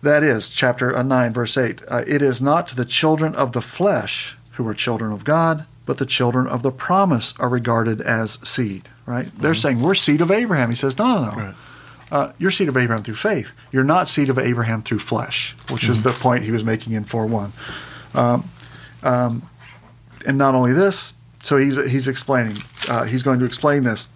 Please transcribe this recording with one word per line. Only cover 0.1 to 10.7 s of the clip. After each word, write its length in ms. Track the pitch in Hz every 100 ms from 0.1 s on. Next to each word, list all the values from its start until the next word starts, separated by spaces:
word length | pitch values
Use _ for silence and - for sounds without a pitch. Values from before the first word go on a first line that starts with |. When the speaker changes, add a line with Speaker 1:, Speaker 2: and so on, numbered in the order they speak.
| 151
Speaker 1:
is, 240 | 151 113 98
chapter, 480 | - 131 - 123 127
uh, 60 |
nine, 280 | 127 131 120
verse 260 | 113 117 -
eight, 240 | 120 98 -
uh, 160 | 123 -
"It 140 | 147
is 180 | 143 117
not 240 | 135 160 170
to 60 | 123
the 80 | 123
children 480 | - 160 156 156 -
of 160 | 135
the 80 | 120
flesh 760 | - - 196 151 101 - - - -
who 120 | - 113
are 80 |
children 380 | 104 - 113 113
of 100 | 104
God, 420 | 107 156 165 156 156 - -
but 120 | -
the 80 | 131
children 420 | - 123 123 127
of 140 | 123
the 80 | 127
promise 640 | 127 - 180 196 131 - -
are 100 | 127
regarded 500 | 123 117 117 113 110
as 380 | - 113 110 -
seed," 460 | - - 113 95 - - -
right? 220 | 123 - -
They're 140 | 147
Speaker 2:
Mm-hmm. 80 | 160
Speaker 1:
saying, 180 | 147 123
"We're 140 | 131
seed 260 | 190 - 147
of 100 | 170
Abraham." 380 | 202 240 165 120